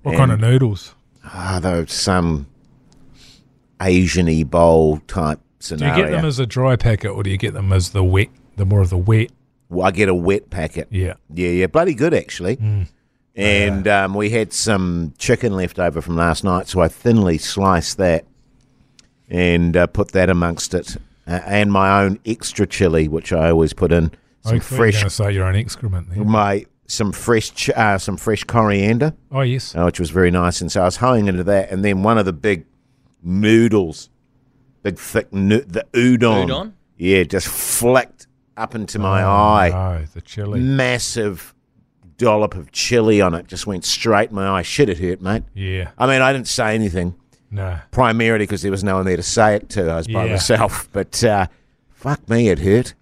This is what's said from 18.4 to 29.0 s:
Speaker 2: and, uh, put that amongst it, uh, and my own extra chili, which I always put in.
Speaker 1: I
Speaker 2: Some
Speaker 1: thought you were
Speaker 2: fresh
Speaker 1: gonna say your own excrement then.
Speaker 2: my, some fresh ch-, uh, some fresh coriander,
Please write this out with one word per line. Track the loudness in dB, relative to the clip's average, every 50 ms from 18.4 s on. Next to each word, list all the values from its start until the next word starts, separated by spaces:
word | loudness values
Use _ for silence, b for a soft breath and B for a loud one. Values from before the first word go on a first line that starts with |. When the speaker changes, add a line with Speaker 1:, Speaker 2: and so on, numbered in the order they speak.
| _ _ _ _ _ _ _ _ _ _ _ _ _ _ _ _ _ _
Speaker 2:
and, | -4 0 0 2 2 2 2 2 2
uh, | 2 0 0
put | _ -4 -4 -2
that | 0 0 2 2
amongst | 2 0 0 -2 -4 -6 -8 -6 -6
it, | -6 -6 -6 -14 -14 -16 _ _ _ _ -8
uh, | -8 -8 -6
and | -2 -2 0 2 2
my | 2 2 4 4 4 4 4
own | 2 0 -2 _
extra | -6 -6 -6 -6 -12 -2 -2 -2 -2
chili, | 0 0 0 2 2 2 0 0
which | -2 -6 -6 -2 -2
I | 0 2 4
always | 4 4 2 0 0
put | -2 0 2
in. | 4 2 2 0 b b b b b b _
Speaker 1:
I | -2
Speaker 2:
Some | -2 -2
Speaker 1:
thought | -2 -4
you | 0 2
were | 2
Speaker 2:
fresh | 2 4 2
Speaker 1:
gonna | 0 -2
say | -2 -2 -2 -2 0
your | 0 0 0
own | 0
excrement | 0 -2 -4 -8 -8 -6 -6 -4 -6 -6 -6
then. | -6 -4 0 2
Speaker 2:
my, | 2 2 2 2 0 -2 -4 _ _ _ _ _
some | -6 -4 -4 -4
fresh | -4 -6 0 2 2 2 2 -4
ch-, | -8 -8 -4 -4
uh, | 0 2 2 2 2 0
some | -2 -6 -8
fresh | -6 -2 -2 -2 -2 -2
coriander, | -2 0 2 2 2 2 2 2 2 2 2